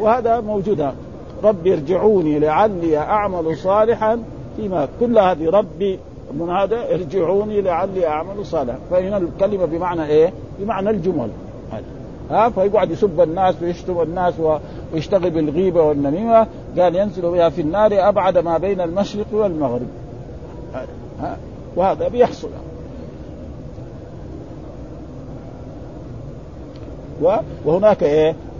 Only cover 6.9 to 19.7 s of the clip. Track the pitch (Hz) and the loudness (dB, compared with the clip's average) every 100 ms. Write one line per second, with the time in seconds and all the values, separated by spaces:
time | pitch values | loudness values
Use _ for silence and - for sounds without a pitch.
6.9 | 180 160 185 165 196 214 208 190 170 190 | -2 0 0 2 2 2 0 2 0 0
7.9 | 185 165 151 185 202 - 160 123 127 - | 0 0 0 -4 -8 -4 -2 -2 -6 0
8.9 | 180 185 208 165 - 196 196 165 165 180 | 0 2 0 -2 0 0 2 0 0 -2
9.9 | 170 151 151 175 - - - 202 196 202 | -2 2 6 6 2 -14 -8 -4 -2 0
10.9 | 214 180 156 113 - - - - 110 - | 0 0 -2 -4 -8 -14 -14 -10 -10 -10
11.9 | - - - - 170 233 196 196 208 175 | -14 -14 -14 -2 2 4 4 4 4 2
12.9 | 165 208 160 160 180 185 151 170 175 180 | 2 0 4 2 4 2 2 -2 -4 -4
13.9 | 175 160 180 180 156 156 151 - - - | -2 0 0 0 2 0 0 -2 -12 -6
14.9 | 160 - 196 175 160 151 147 190 170 151 | -6 0 2 2 0 0 2 2 4 4
15.9 | 143 139 165 226 226 220 - - - 175 | 4 0 0 4 4 4 -2 -6 2 2
16.9 | 175 208 175 170 175 165 170 156 202 214 | 4 0 0 0 4 2 2 -2 4 4
17.9 | 202 196 202 185 180 170 165 190 185 170 | 6 4 4 4 4 2 2 2 0 0
18.9 | 180 196 208 214 214 202 156 135 | 0 -2 -2 -2 0 2 2 -2